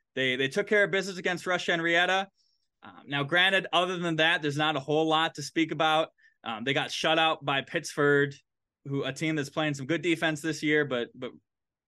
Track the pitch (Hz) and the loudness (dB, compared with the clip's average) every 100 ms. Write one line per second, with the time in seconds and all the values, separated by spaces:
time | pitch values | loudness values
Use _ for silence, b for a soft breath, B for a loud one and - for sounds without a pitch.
0 | _ 131 131 127 135 196 202 208 190 190 | _ -2 0 0 0 -2 0 2 2 0
1 | 190 185 190 175 185 175 - 175 165 170 | -4 -6 -4 -4 -2 -2 0 0 2 2
2 | 180 190 196 _ _ _ _ _ 101 95 | 2 0 -2 _ _ _ _ _ -20 -20
3 | - 143 143 175 190 190 185 165 180 180 | -6 -4 0 4 4 2 2 0 0 0
4 | 175 160 160 175 151 143 151 147 - 151 | -2 2 2 2 0 0 0 0 0 2
5 | 160 156 165 - 139 165 160 156 160 156 | 4 2 0 -4 -6 -2 -2 2 2 2
6 | 165 _ b b 113 110 123 143 127 - | 0 _ b b -10 -6 -2 -2 -2 -2
7 | 165 160 160 151 143 139 120 170 - - | 2 4 2 0 -2 -4 -2 -6 -4 0
8 | 143 143 143 139 _ _ _ _ 143 139 | 2 4 2 -4 _ _ _ _ -8 -4
9 | 135 135 160 156 143 - 151 139 131 165 | -4 -4 -2 -2 -4 -4 -4 -4 -4 -2
10 | 170 160 165 151 165 151 151 151 143 123 | 0 0 0 -2 -4 -2 0 2 2 -2
11 | 117 127 127 - _ _ _ _ | -4 -8 -12 -14 _ _ _ _